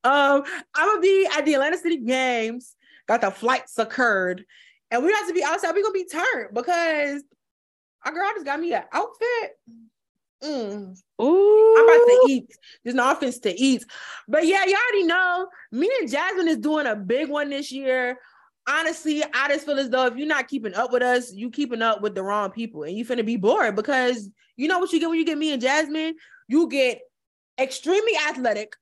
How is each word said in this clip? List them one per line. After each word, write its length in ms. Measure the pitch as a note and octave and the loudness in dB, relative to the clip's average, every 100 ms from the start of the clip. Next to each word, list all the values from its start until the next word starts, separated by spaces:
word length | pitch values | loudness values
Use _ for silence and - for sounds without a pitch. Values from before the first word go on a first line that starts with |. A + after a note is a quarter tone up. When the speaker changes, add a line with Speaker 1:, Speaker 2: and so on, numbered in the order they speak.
Speaker 1:
Um, 400 | A#3+ C#4+ C#4 C#4 C#4 - - D4+ | 4 4 4 2 0 -12 -6 -2
I'm 120 | F4 | 0
gonna 120 | G#4 | 2
be 260 | F4+ F#4+ F4+ D4 | 4 4 2 0
at 100 | D4 | 2
the 100 | C#4 | 2
Atlanta 220 | C#4+ E4+ | 0 -2
City 200 | E4+ D#4+ | -2 -2
games. 760 | A#3 C4 C4 A#3+ A3 A#3+ - _ _ _ - | -2 0 0 -2 -4 -8 -16 _ _ _ -2
Got 140 | A3+ | 0
the 100 | G3 | 0
flights 480 | F#3+ A3+ C4 - - | -2 -2 -2 -4 -6
occurred. 680 | A3 - A#3+ G3 F3+ F3+ - _ _ _ _ | -4 0 2 2 0 -4 -12 _ _ _ _
And 120 | A#3 | -2
we 80 | D#4 | 2
have 160 | G#4+ F4+ | 0 0
to 60 | |
be 100 | F4 | -2
outside. 300 | C#4+ F4 F4 | -2 -2 -2
We 80 | E4+ | 0
gonna 120 | G4 | -2
be 120 | F#4+ F4+ | -4 -6
turned 480 | D4+ G#4+ D4+ G3+ | -4 -2 -4 -6
because 720 | G#3+ A#3+ F4 E4 D4+ D4 C#4+ - _ _ _ _ _ _ _ - | -6 -2 0 0 -2 -2 -6 -12 _ _ _ _ _ _ _ -10
our 60 | |
girl 180 | D#4+ G4 G#4+ | -4 -4 -4
just 100 | C#4 | -6
got 140 | C#4+ | -6
me 140 | E4+ | -2
an 100 | A3 - | -4 -4
outfit. 600 | C#4 A4 - A#4 A#4 - - _ - - _ _ _ _ _ | -6 -6 -4 -4 -2 -6 -12 _ -20 -20 _ _ _ _ _
Mm. 560 | D4 C#4 G#3+ G#3 F#3+ F#3+ _ - | -8 -6 -6 -10 -12 -18 _ -2
Speaker 2:
Ooh. 540 | B3 F4+ G4+ G#4+ A4 A4+ | 2 4 6 8 8 8
Speaker 1:
I'm 60 | A4+ | 8
about 200 | A#4 A#4+ | 8 8
to 200 | B4 B4+ | 8 6
eat. 220 | C4 - _ - - | 4 -4 _ -20 -14
There's 120 | A#3 B3+ | -4 0
no 160 | B3 | 2
offense 280 | - C4 A#3+ | 2 -2 -2
to 200 | G#3 F3+ | -6 0
eat. 240 | C4+ B3+ - - - - - | 0 0 -4 -18 -18 -18 -2
But 180 | D4 E4 | 2 2
yeah, 200 | G4 F#4 | 2 2
you 100 | G4 | 2
already 320 | B4 G4+ E4+ | 2 2 2
know. 400 | F4+ F#4 F4+ F#4 - - | 2 0 -2 -6 -12 -10
Me 180 | A3+ F#4 C5 | -4 -2 0
and 100 | C#4+ | -2
Jasmine 360 | C#4 F4+ F#4 E4 | -2 -2 -2 0
is 100 | C#4 | 0
doing 280 | C#4+ D#4 B3+ | 0 -2 -2
a 100 | G#3 | -4
big 340 | F#3+ B3 D4 | -2 -2 -2
one 200 | D4 C#4+ | -4 -4
this 220 | C#4 C#4+ | -6 -8
year. 480 | C4 C4+ B3+ B3 B3+ _ _ _ _ - | -6 -2 -2 -2 -8 _ _ _ _ -4
Honestly, 560 | D4+ E4 E4 D#4 D4+ D4 | -2 -2 -4 -4 -4 -2
I 140 | A3+ C#4+ | -2 -2
just 180 | C#4+ D4 | -2 -2
feel 140 | C#4 | -4
as 100 | C4+ | 0
though 160 | B3+ B3+ | 0 0
if 100 | A#3 | -2
you're 120 | D4+ | -4
not 200 | D4 B3+ | -2 -4
keeping 280 | C#4 A3 F#3 | -8 -6 -4
up 160 | A3+ | -2
with 100 | B3 | 0
us, 320 | B3 B3 B3 | 2 0 -2
you 160 | F#3+ A#3 | -12 -10
keeping 320 | A#3 C#4 A#3 | -6 -6 0
up 200 | A3+ G#3 | 0 0
with 120 | G#3 | -4
the 80 | G3 | -4
wrong 300 | F#3+ G#3 G3 | -4 -2 -2
people. 320 | A3 A3+ D#3+ | -6 -10 -10
And 120 | D3+ G3+ | -10 -8
you 80 | A#3 | -6
finna 200 | A#3+ A3 | -4 -2
be 120 | A#3 | 0
bored 380 | G3 F#4+ B3 G#3 | 2 2 2 -2
because 540 | G#3+ C4 B3 B3 G3+ _ _ - | -2 0 0 -4 -10 _ _ -6
you 120 | D4+ | -2
know 100 | F#4 | -2
what 120 | F#4 | 0
you 60 | E4 | 0
get 100 | E4 | 0
when 80 | E4 | -2
you 80 | E4 | -2
get 120 | D4 | -2
me 160 | D#4 | -4
and 80 | C4+ | -2
Jasmine? 540 | B3+ D4 D4+ D#4 D#4+ D#4+ - - - | 0 0 0 -4 -6 -8 -18 -20 -2
You 200 | C#4 E4 | 0 0
get 320 | C#4 B3+ A3+ - _ _ _ _ - | 0 0 -2 -14 _ _ _ _ -6
extremely 520 | C4 - D4 F#4+ A4 F4 D4+ | -4 -4 0 0 2 0 -2
athletic 440 | C4 B3 G#3 G#3+ - | -2 -2 -2 -6 -16